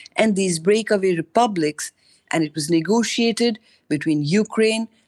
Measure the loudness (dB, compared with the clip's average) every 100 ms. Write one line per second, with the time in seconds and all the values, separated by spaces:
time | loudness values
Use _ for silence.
0 | -8 -2 0 2 0 0 0 0 2 0
1 | 2 0 -2 0 0 0 -4 -4 -10 -14
2 | _ _ -6 -2 -2 -4 0 0 2 0
3 | 0 0 0 0 0 -2 _ _ -6 -4
4 | 0 0 2 0 0 0 0 0 -4 _